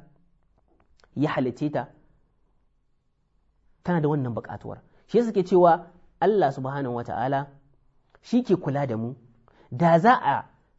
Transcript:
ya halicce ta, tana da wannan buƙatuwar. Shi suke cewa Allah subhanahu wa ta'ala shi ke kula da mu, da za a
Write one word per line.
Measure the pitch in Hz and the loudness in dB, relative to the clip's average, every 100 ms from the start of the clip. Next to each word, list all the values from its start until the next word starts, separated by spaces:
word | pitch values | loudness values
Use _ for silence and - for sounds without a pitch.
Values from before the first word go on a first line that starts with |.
| - _ _ _ _ _ _ _ _ _ _ - | -16 _ _ _ _ _ _ _ _ _ _ -4
ya | 147 | -2
halicce | 151 127 123 147 | -2 -4 -4 -6
ta, | 147 120 - _ _ _ _ _ _ _ _ _ _ _ _ _ _ _ _ _ _ | -6 -8 -14 _ _ _ _ _ _ _ _ _ _ _ _ _ _ _ _ _ _
tana | - 175 | -2 0
da | 147 | 0
wannan | 151 123 110 | 0 -2 -6
buƙatuwar. | - 104 113 101 - _ _ | -10 -12 -14 -16 -20 _ _
Shi | 220 | 0
suke | 233 196 180 | 2 0 2
cewa | 185 175 165 - - - - | 6 6 4 -2 -20 -20 -4
Allah | 180 214 143 | 0 2 0
subhanahu | 139 131 143 131 | -2 -6 -6 -6
wa | 120 | -6
ta'ala | 117 - 131 139 143 - _ _ _ _ _ _ | -8 -6 -4 -4 -6 -14 _ _ _ _ _ _
shi | - 240 | -4 -2
ke | 247 175 | 2 0
kula | - 135 139 | 0 -4 -4
da | 110 | -4
mu, | 117 139 - _ _ _ - | -6 -10 -18 _ _ _ -12
da | 123 170 170 | 0 4 6
za | 214 | 6
a | 247 135 123 - _ _ | 4 2 -2 -4 _ _